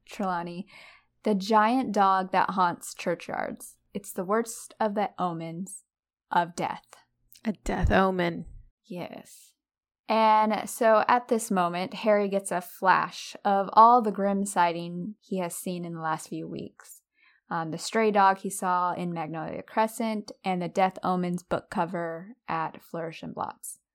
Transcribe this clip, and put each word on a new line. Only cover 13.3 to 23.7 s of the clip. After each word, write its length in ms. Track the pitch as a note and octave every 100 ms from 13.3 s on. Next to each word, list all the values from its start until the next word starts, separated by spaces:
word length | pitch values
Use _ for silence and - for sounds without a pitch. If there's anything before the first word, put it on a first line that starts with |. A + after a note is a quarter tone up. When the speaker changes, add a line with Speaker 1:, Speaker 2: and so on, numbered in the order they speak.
| -
Speaker 1:
of 260 | G3+ G3 F#3+
all 300 | - A#3 B3
the 80 | G#3+
grim 340 | F#3+ G3 G3 G3
sighting 680 | F#3 E3+ E3+ E3+ F3 F3+ -
he 200 | - F#3
has 160 | E3+ -
seen 280 | G3 F3+
in 100 | F3 E3
the 60 |
last 260 | D#3+ D#3+ -
few 180 | D#3+ D#3+
weeks. 540 | C#3+ - _ - - _ _ _ _ -
Um, 220 | F3 D#3+
the 80 | E3
stray 320 | - A3 A3
dog 260 | G3+ F#3+ F#3+
he 120 | G3
saw 420 | - F#3 F3+ F3+
in 200 | F3 F3+
Magnolia 500 | E3+ D#3 D#3+ D#3 D#2+
Crescent 680 | - - A3 - A3+ G#3+ - -
and 180 | F#3+ F3+
the 60 | F3
Death 320 | F#3+ F#3+ -
Omens 400 | - F3+ F3+ F3
book 300 | - - -
cover 640 | - E3 F3+ E3 E3 F#3+ - -
at 360 | E3 D#3 -
Flourish 400 | - F3 E3 D#3+
and 100 | -
Blotts. 460 | - - - -